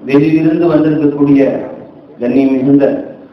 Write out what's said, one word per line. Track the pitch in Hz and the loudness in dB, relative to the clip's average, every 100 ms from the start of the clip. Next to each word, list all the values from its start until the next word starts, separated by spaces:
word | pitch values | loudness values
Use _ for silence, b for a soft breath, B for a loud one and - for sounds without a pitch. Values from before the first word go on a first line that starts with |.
| 123 | 0
வெளியிலிருந்து | 143 156 156 160 165 165 | 0 2 2 0 0 0
வந்திருக்கக்கூடிய | 151 156 147 147 143 143 139 131 113 - - - - - - | 0 0 0 -2 0 2 2 2 -2 -10 -16 -20 -20 -20 -8
கண்ணியம் | 120 127 135 | -4 0 0
மிகுந்த | 131 135 139 117 92 - - - | 0 2 2 2 -2 -8 -16 -20